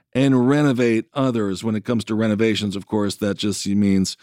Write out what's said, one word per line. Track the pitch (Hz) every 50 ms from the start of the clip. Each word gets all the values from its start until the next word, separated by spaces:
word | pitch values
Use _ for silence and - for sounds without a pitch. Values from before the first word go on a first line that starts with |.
| _ _
and | _ 127 135 139 135 127 123 127
renovate | 143 147 147 143 123 120 123 117 113 110 - - _
others. | 143 135 131 117 113 104 98 92 90 110
When | 113 107
it | 107 101
comes | - 120 113 104
to | - 113
renovations, | 107 113 110 104 101 113 113 107 - 104 101 92
of | 101 90 -
course, | 110 107 101 101 -
that | - 107 101 98 -
just | - 104 98 - -
means | 101 101 101 104 98 98 95 95 - - -